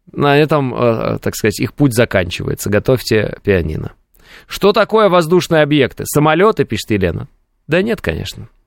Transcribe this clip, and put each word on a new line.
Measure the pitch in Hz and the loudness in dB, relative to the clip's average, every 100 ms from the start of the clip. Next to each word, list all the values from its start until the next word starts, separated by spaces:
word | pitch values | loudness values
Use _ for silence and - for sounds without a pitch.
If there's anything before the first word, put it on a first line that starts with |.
| _ | _
На | - 143 143 | -2 2 4
этом, | 156 156 131 113 | 2 0 -2 -2
э, | 120 113 113 110 | 0 0 -2 -4
так | - - | -4 -2
сказать, | 110 - | -2 -2
их | - | -4
путь | - 143 | 0 0
заканчивается. | 113 120 101 90 - - - - | 2 2 0 -2 -6 -6 -6 -2
Готовьте | 101 107 127 - 110 - - | -2 0 0 0 0 -2 -4
пианино. | - 95 85 - - - _ _ _ - - | 0 0 0 -6 -10 -14 _ _ _ -20 -16
"Что | - 196 | -2 0
такое | 214 202 220 208 | 2 2 2 4
воздушные | 180 156 180 - 160 | 2 2 2 2 2
объекты? | 151 151 123 - - | 2 2 0 -4 -4
Самолеты?" | 147 151 160 208 214 135 | 2 2 4 2 2 -2
пишет | 107 - | -4 -2
Елена. | 104 92 98 123 _ _ _ - | -2 0 -4 -10 _ _ _ -4
Да | 165 | -2
нет, | 214 214 | -2 -4
конечно. | - 78 98 - 104 _ | -4 -6 -8 -12 -18 _